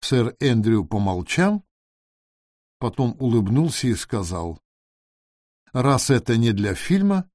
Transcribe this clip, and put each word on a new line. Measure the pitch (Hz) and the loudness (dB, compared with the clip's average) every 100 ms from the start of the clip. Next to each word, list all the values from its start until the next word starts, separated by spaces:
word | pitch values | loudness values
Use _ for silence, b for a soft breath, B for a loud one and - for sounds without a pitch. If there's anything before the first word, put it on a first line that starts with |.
Сэр | - 131 113 - | 0 0 0 -2
Эндрю | 143 117 107 110 | 0 2 2 2
помолчал, | 90 107 101 92 87 - 185 208 - _ _ _ _ _ _ _ _ _ _ _ | 0 -2 -2 -2 -4 0 0 0 -6 _ _ _ _ _ _ _ _ _ _ _
потом | 123 - 127 - | -8 -2 -4 -2
улыбнулся | 131 117 98 120 165 - 127 | 0 0 2 2 0 -2 -2
и | |
сказал: | 113 - 110 87 90 85 80 _ _ _ _ _ _ _ _ _ _ _ | -4 -4 -6 -6 -6 -8 -10 _ _ _ _ _ _ _ _ _ _ _
"Раз | 127 131 135 - | -2 2 2 2
это | 131 - 113 | 2 2 2
не | 117 | 2
для | 101 101 | 0 -2
фильма | 95 - 190 196 190 180 | -4 0 2 2 0 -4